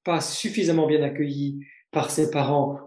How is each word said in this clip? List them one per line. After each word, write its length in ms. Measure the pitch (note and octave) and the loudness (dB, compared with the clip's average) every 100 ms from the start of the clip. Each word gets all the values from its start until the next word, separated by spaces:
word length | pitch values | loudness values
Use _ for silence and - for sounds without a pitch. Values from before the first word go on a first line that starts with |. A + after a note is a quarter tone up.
pas 160 | - E3 | -4 -2
suffisamment 680 | - - A3 G#3+ E3+ D#3+ D3+ | -2 -4 -4 0 2 2 4
bien 160 | D3+ | 4
accueilli 600 | C#3+ C#3 D3 C#3 C#3 C#3 - - _ | 2 -2 -4 -2 -4 -6 -12 -20 _
par 180 | D#3 C#3+ | -2 0
ses 200 | - D3+ | 0 0
parents 480 | D3 C#3 C#3+ C#3 - | 2 2 2 0 -2